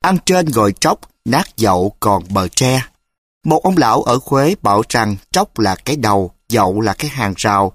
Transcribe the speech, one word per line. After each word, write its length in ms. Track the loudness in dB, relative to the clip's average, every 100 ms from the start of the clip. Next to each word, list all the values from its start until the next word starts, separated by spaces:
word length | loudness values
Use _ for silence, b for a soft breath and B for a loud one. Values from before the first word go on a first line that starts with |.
Ăn 180 | 0 -2 0
trên 240 | 0 0
ngồi 220 | 0 0 0
tróc, 200 | -2 -2 -6 _
nát 240 | -2 -2 -2 -2
dậu 360 | 0 2 -2 -2
còn 220 | 0 0 -2
bờ 180 | -4 -2
tre. 360 | -2 0 0 -4 _ _ _ _ _
Một 180 | -2 0
ông 140 | 2 2
lão 260 | 2 2
ở 160 | 2 -2
Khuế 360 | 0 0 0 0
bảo 200 | 0 0 0
rằng 280 | -2 -2 -4 _
tróc 280 | -4 -4 -2
là 180 | -2 -2
cái 120 | -6 -4
đầu, 360 | 0 0 -2 _ _
dậu 320 | 0 2 0
là 140 | -2 -4
cái 120 | -8
hàng 240 | -6 -6 -4
rào. 360 | 0 0 0